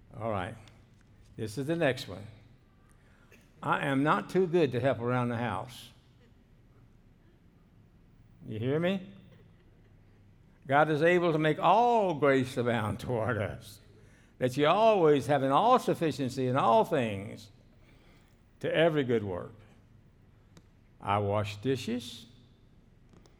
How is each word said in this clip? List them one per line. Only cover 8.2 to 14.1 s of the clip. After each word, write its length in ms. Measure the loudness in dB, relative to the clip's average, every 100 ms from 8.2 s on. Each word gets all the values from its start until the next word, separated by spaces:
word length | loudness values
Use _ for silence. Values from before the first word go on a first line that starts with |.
| -20 -20 -12
You 140 | -6
hear 180 | -4 -2
me? 240 | -2 -4 -8 -20 -20 -20 -20 -20 -20 -20 -20 -20 -20 _ -20 _ -20 _ 0
God 220 | 2 4
is 120 | 4
able 300 | 4 4 2
to 80 | 0
make 200 | 0 2
all 540 | 4 4 4 2 0
grace 440 | 0 2 2 0 -2
abound 420 | -2 -2 -2 -6
toward 380 | -6 -4 -2 -2
us, 420 | -4 -8 -16 -20 -20 -20 -20